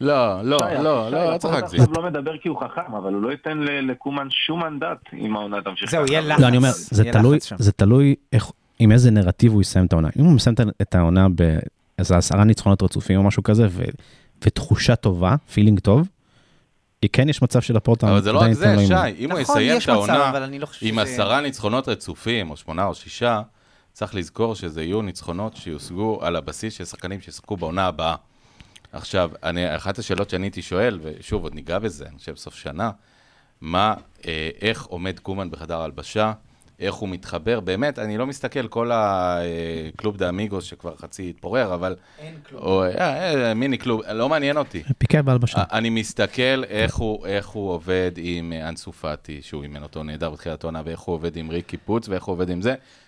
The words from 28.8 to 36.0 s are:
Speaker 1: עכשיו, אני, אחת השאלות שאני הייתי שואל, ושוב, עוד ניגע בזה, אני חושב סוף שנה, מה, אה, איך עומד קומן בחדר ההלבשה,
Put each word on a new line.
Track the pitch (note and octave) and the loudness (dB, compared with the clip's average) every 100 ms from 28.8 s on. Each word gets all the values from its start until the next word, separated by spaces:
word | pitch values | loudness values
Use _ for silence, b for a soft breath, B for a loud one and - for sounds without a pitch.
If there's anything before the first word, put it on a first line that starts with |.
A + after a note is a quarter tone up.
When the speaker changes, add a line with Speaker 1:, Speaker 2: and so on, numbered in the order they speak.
| _ | _
Speaker 1:
עכשיו, | - - F#2+ F2 - | -16 -4 -2 -2 -4
אני, | E2+ F2 F2 D#2 | -6 -2 -2 -4
אחת | F#2+ G2+ | -6 -6
השאלות | - F#2 G2+ | -4 -4 -4
שאני | F#2 G2 | -4 -6
הייתי | F#2 | -8
שואל, | - F2+ A#2+ F2+ | -6 -2 -2 -2
ושוב, | D#2 - - G#2 | -10 -14 -8 -6
עוד | D#2+ D2+ | -6 -10
ניגע | C#2+ F#2 | -6 -6
בזה, | A2 D2+ C#2+ | -6 -10 -18
אני | C#2 | -18
חושב | - D2+ | -16 -16
סוף | D2+ - | -16 -14
שנה, | D2+ D2+ A2+ G#2 b b b b b b | -12 -6 -6 -8 b b b b b b
מה, | D#2 F2 G#2+ G2+ - _ - | -4 0 0 0 -8 _ -10
אה, | D#2+ D#2 - | -6 -8 -4
איך | G#2+ A2 - | -4 -4 -8
עומד | F2 F#2 F2 | -10 -8 -10
קומן | G2 F#2+ F2+ | -10 -8 -8
בחדר | D#2 D#2+ E2 | -10 -8 -8
ההלבשה, | D#2+ D2 | -8 -10